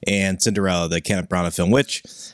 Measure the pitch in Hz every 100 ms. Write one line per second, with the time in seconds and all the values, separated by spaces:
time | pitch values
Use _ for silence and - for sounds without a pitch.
0 | - 101 98 92 113 101 95 87 82 85
1 | - 98 - 90 87 - 90 131 135 -
2 | - - -